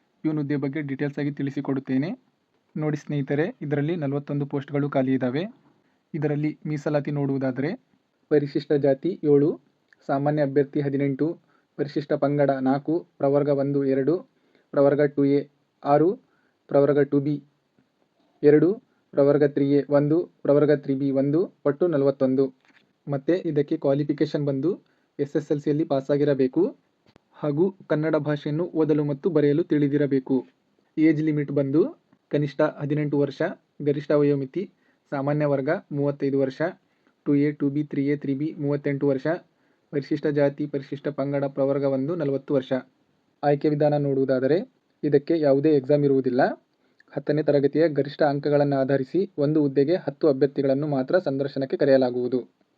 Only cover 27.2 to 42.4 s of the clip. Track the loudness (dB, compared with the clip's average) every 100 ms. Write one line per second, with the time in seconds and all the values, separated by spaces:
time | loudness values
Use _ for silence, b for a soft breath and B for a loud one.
27.2 | _ -8 -4 0 -2 -2 -4 -2 0 0
28.2 | -2 -4 -4 -4 -4 -2 0 0 0 -2
29.2 | 0 2 2 0 0 0 0 0 0 0
30.2 | 0 -2 -2 _ _ _ _ 0 2 2
31.2 | 0 -2 -2 -2 0 2 0 -2 _ _
32.2 | _ -2 -2 0 -2 -2 -4 -2 -2 0
33.2 | -2 -2 -6 -6 _ _ -4 -2 0 2
34.2 | 2 0 -2 -8 -10 _ _ _ _ -6
35.2 | -2 0 0 0 -2 -4 -6 -4 -4 -2
36.2 | -2 0 -2 -2 -6 -6 _ _ _ _
37.2 | -2 0 0 -2 -4 -4 -6 -4 -2 -4
38.2 | -4 -4 -6 -6 -4 -4 -4 -2 0 -2
39.2 | -2 -6 _ _ _ _ _ -8 -4 -4
40.2 | -2 2 0 0 -6 -6 -8 -8 -8 -6
41.2 | -4 -2 -4 -2 0 0 0 -2 -4 -4
42.2 | -2 -4